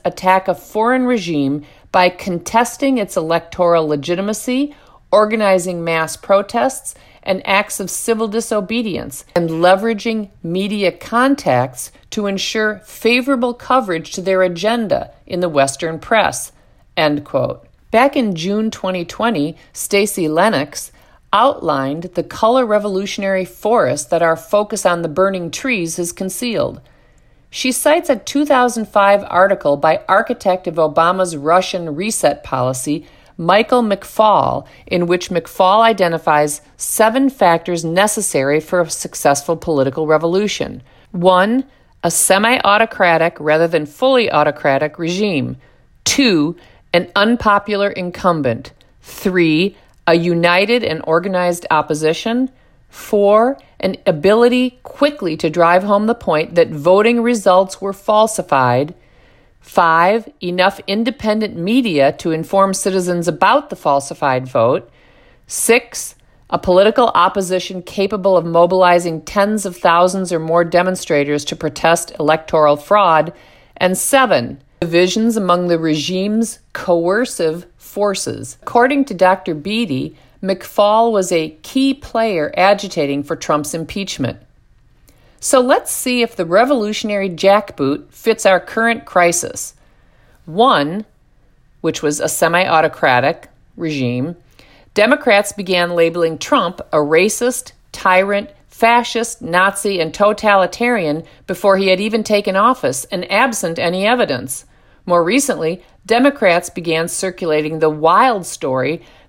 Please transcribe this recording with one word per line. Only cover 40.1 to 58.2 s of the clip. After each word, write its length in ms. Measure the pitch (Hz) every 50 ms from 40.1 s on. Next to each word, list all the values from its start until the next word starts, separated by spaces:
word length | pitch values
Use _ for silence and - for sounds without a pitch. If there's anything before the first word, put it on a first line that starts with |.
| 156 151 165 170 175 190 214 202 - - - - 131 127 - _ _ _ _ _
One, 520 | - 180 170 185 185 180 190 214 233 269 269 - _ _ _ _ _ _ -
a 60 | 175
semi-autocratic 1300 | 170 - - - 190 196 214 226 247 - - 196 202 214 226 220 - - 196 175 165 160 160 170 170 -
rather 280 | 151 156 151 156 170
than 180 | 165 170 156 151
fully 460 | 147 - - 254 262 269 247 220 -
autocratic 680 | - 147 147 151 143 - - 147 135 139 151 151 151
regime. 600 | - 170 160 175 190 214 208 175 139 123 123 131 - _ _ _ _ _ _ _ _ _
Two, 520 | - - - 277 240 190 156 147 160 170 - - _ _ _ _ _ -
an 180 | 175 175 - -
unpopular 720 | 202 202 220 240 233 - 220 202 202 202 - 208 196 202 202
incumbent. 840 | - 190 180 180 175 - - 185 170 156 139 127 113 - - - - _ _ _ _ _
Three, 760 | _ - - - - 202 180 185 170 160 156 156 185 202 - - _ _ _ _ _
a 80 | - 170
united 680 | 170 170 175 170 170 165 175 175 185 202 208 240 247 -
and 180 | - 160 160 -
organized 600 | 160 160 170 180 196 190 180 180 175 175 175 - -
opposition. 800 | - 151 151 - 160 151 156 156 165 - - 226 233 247 262 254 - _ _ _ _ _ _ _
Four, 720 | - - - - - 208 202 202 208 214 233 254 277 - - _ _ -
an 180 | - 190 185 - _
ability 720 | 196 170 147 143 196 214 226 240 247 247 254 254 247 - _
quickly 560 | - - - - 285 302 294 - 208 170 156
to 120 | 156 - 160
drive 340 | 156 175 170 - 233 233 196
home 240 | 208 202 202 214
the 80 | 220 226
point 400 | - - 196 160 151 160 - 170
that 140 | 170 165 -
voting 520 | 165 147 143 175 185 202 214 233 240 233
results 600 | 226 240 247 220 196 196 180 185 196 190 - -
were 120 | 190 196 190
falsified. 1000 | - - - 214 214